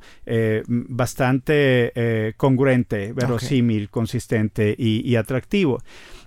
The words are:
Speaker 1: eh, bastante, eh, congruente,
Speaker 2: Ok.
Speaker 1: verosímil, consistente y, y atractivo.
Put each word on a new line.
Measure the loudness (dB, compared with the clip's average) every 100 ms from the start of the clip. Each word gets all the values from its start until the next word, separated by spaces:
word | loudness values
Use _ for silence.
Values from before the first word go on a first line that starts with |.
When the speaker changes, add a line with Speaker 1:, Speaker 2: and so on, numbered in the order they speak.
| -6 -14 -4
Speaker 1:
eh, | 0 0 0 -2
bastante, | -4 -2 -4 -4 0 0 0 2 2 4 2 2 0
eh, | -2 0 -2 0
congruente, | 2 4 4 2 0 -4 -4
Speaker 2:
Ok. | -4
Speaker 1:
verosímil, | -2 -2 0 0 2 0 -2
consistente | -4 -4 -4 -2 -2 0 0 0 0
y, | 0 0 2
y | 0
atractivo. | 0 -4 -2 0 2 0 -6 -20 -20 -20